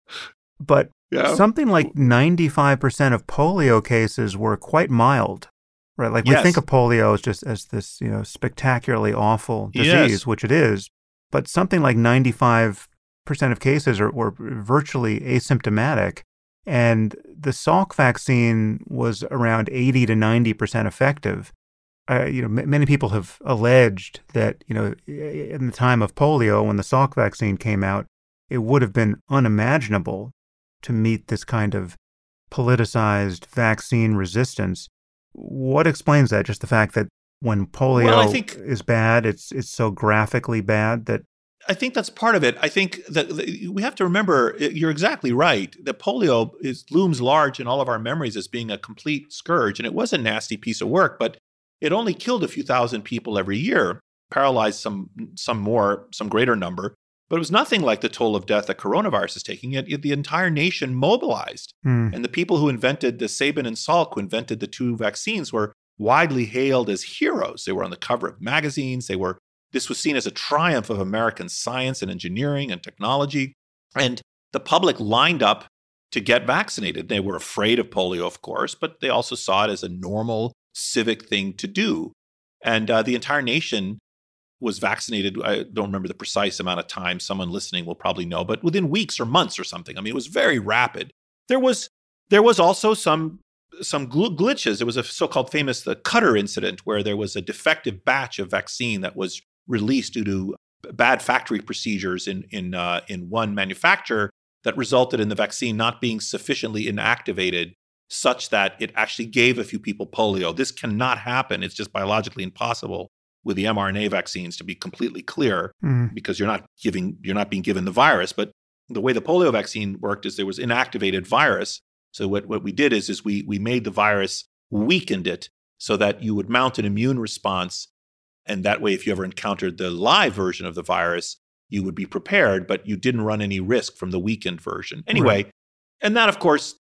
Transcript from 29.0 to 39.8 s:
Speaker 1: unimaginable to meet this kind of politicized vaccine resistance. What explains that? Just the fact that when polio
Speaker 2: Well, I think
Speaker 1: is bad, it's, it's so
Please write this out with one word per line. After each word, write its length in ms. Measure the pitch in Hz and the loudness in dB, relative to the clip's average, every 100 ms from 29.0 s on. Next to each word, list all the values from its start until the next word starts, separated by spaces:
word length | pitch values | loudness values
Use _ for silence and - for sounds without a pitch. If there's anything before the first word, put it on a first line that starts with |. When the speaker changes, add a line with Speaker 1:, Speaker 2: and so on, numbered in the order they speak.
| 110 - _ | 2 0 _
Speaker 1:
unimaginable 1040 | 139 120 104 117 143 107 101 98 98 113 - _ _ _ _ | 2 4 4 2 0 0 -2 -2 -6 -10 -16 _ _ _ _
to 120 | - | -4
meet 340 | 113 110 110 - | 0 2 0 -2
this 160 | 110 | -6
kind 300 | - 113 104 | -2 -2 0
of 220 | 101 87 - _ _ _ _ _ | -2 -6 -12 _ _ _ _ _
politicized 920 | - 117 117 110 117 107 101 101 87 - | -2 2 4 2 2 2 2 0 -4 -6
vaccine 680 | - 113 107 - 120 113 | 0 0 0 0 2 2
resistance. 760 | 104 92 101 127 - 95 90 - _ _ _ _ | 2 0 0 -2 -2 -4 -4 -10 _ _ _ _
What 540 | - - 135 131 139 160 | -18 -12 -6 0 4 4
explains 440 | 143 - 147 123 | 2 4 6 6
that? 160 | 104 101 | 4 0
Just 140 | 104 | -4
the 60 | 107 | 0
fact 280 | 113 107 | 2 2
that 140 | 113 95 _ _ _ | 0 -2 _ _ _
when 260 | 123 104 98 | -2 0 -2
polio 380 | - 131 127 | 0 2 6
Speaker 2:
Well, 160 | 117 113 | 6 8
I 60 | 107 | 6
think 280 | 247 - - | 2 -4 -10
Speaker 1:
is 240 | 104 113 | -6 -4
bad, 460 | - 113 113 117 113 | 0 2 4 4 2
it's, 260 | - - | -2 -8
it's 180 | 131 113 | -8 -8
so 200 | - | -2